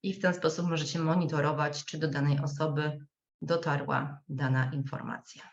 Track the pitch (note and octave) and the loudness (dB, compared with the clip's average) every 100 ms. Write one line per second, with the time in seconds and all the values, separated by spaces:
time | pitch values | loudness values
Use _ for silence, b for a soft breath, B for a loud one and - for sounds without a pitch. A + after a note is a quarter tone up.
0 | G3 F#3+ F#3 F3 E3 D#3 F3 E3 C#3+ E3+ | -2 0 0 2 0 2 0 0 0 0
1 | D#3+ F3 D#3+ D3+ D3 D3+ D3 D3 - D#3+ | 4 4 4 2 2 2 0 -2 -8 -2
2 | D#3 C#3 C#3+ C#3+ C#3+ - D#3 D3 D3+ D3+ | -2 2 2 2 0 0 0 0 -2 -4
3 | - _ _ _ D#3 E3 E3 C#3+ C#3 C3+ | -12 _ _ _ -2 0 2 -2 0 -2
4 | C#3+ - - C3+ C#3 C3 C3 C#3 C3+ - | -2 -8 -10 -4 0 2 2 -2 -4 -4
5 | A#2 A#2 - - - | -6 -8 -12 -20 -20